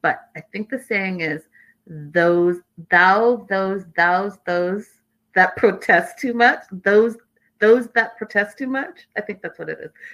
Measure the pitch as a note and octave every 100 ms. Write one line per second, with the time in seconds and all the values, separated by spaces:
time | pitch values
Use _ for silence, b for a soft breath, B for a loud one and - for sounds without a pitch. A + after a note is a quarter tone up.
0 | D#3 - - - - G3+ G#3+ C4 - G#3
1 | F#3+ F#3 D#3+ D3+ - b b b - D#3
2 | D3 E3+ F3 F3 F3 F3 _ - E3 F3
3 | F#3 G3+ A#3 B3 - G3 F#3+ G3 F3 E3+
4 | F3 F#3 G3+ - - F3 F3+ G3+ - _
5 | _ _ _ F#3 F#3 - G#3+ F#3+ - F3
6 | F3 - C4 A#3 A#3+ D4+ - F#3 G3 G#3
7 | A#3 A3+ _ _ _ - G#3+ A#3+ A#3+ A#3
8 | A3+ - A3 G#3 G#3 - C4 C4+ C#4 -
9 | _ - G#3 G3 E3+ - D#3+ D#3+ - _
10 | B